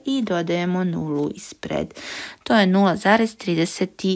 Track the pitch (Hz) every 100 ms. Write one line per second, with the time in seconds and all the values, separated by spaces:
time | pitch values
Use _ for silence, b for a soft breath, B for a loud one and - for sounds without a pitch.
0 | - 269 220 180 170 175 175 180 180 165
1 | 156 143 147 - - - - 151 - -
2 | B B B B - 233 190 190 196 160
3 | 196 220 226 - - 165 170 - 190 -
4 | 190